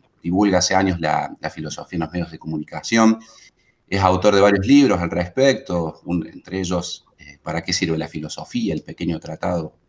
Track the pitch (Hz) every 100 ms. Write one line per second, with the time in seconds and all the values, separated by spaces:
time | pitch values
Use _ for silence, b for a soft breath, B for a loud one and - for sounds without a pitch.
0 | _ _ 87 92 104 90 - 95 95 87
1 | 78 76 73 - 78 80 78 78 - 87
2 | 76 87 80 80 80 78 76 80 - 113
3 | 113 110 B B B B B _ _ 98
4 | 92 92 104 101 101 101 101 143 131 90
5 | 85 87 90 131 139 113 - 87 80 -
6 | - - - - - 95 90 90 - -
7 | _ _ 71 - 78 82 - - 82 80
8 | 76 78 76 - 78 123 107 78 - -
9 | 87 82 80 80 90 87 80 -